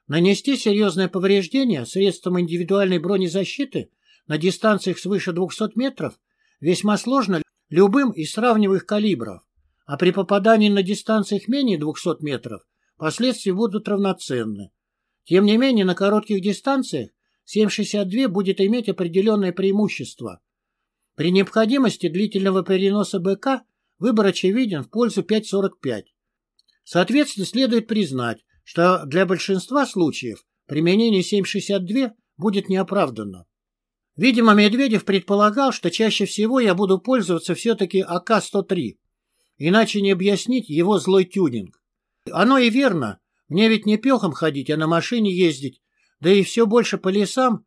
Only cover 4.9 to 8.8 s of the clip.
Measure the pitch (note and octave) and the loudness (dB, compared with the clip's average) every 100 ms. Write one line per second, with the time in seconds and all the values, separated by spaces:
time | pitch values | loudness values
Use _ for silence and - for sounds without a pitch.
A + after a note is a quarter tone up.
4.9 | E3+ F#3 G3 F#3 E3+ F#3 - G#3+ G#3+ C4+ | -6 -4 -4 -2 -4 -6 -4 -4 -2 -4
5.9 | C4+ D3 - _ _ _ _ D3+ F3 G#3 | -4 -10 -10 _ _ _ _ -2 0 0
6.9 | G#3 A#3 C4+ G3 E3+ - _ _ D3+ G3+ | 0 0 0 0 -2 -4 _ _ 4 4
7.9 | B3+ C4+ F#3+ D#3 - B3 G#3+ G3 F#3+ | 4 0 -2 -6 -2 2 2 2 0